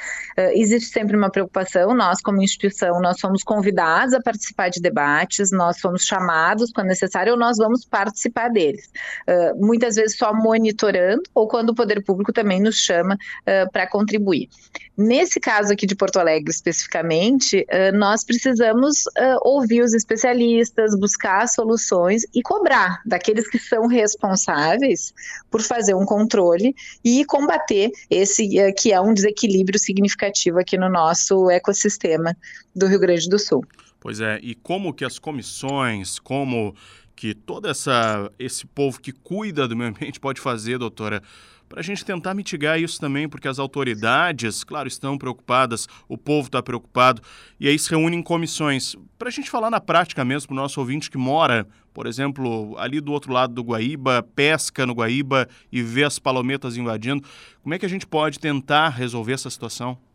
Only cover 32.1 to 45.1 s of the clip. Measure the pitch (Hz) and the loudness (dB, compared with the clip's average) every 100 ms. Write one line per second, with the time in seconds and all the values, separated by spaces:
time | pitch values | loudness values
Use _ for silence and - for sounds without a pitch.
32.1 | 160 165 180 - - _ 185 190 190 180 | 0 0 -4 -10 -20 _ 0 2 4 4
33.1 | 170 170 208 - 135 - _ _ _ 113 | 2 2 0 2 -2 -2 _ _ _ -12
34.1 | 110 110 107 120 110 - 185 180 - 131 | -6 -4 -4 -8 -12 -6 -6 -6 -6 -8
35.1 | - 156 139 - - 135 139 127 104 92 | -10 -10 -10 -10 -10 -6 -2 -2 -4 -8
36.1 | - - 135 135 117 104 98 - - _ | -12 -6 -4 -2 -2 -4 -8 -20 -20 _
37.1 | - 110 104 - - - 135 143 123 110 | -12 -10 -10 -12 -10 -8 -4 0 2 2
38.1 | 104 101 - 127 - - - 139 - - | -2 -6 -10 -12 -12 -10 -4 -4 -4 -14
39.1 | - - 190 214 147 127 113 120 104 151 | -16 -10 -8 -6 -4 -4 -4 -6 -8 -12
40.1 | - 139 131 135 117 110 127 117 - 107 | -10 -10 -8 -6 -6 -6 -6 -6 -8 -8
41.1 | 104 - - - _ _ - 170 202 - | -8 -10 -20 -20 _ _ -12 -10 -10 -8
42.1 | 180 185 196 185 143 147 160 165 - 147 | -8 -8 -8 -8 -4 -2 -2 -4 -6 -6
43.1 | 139 151 - 139 131 135 143 127 107 113 | -4 -6 -8 -8 -6 -6 -4 -4 -2 0
44.1 | 135 175 131 113 95 - 156 131 - 139 | 2 0 -2 -6 -6 -10 -10 -10 -10 -8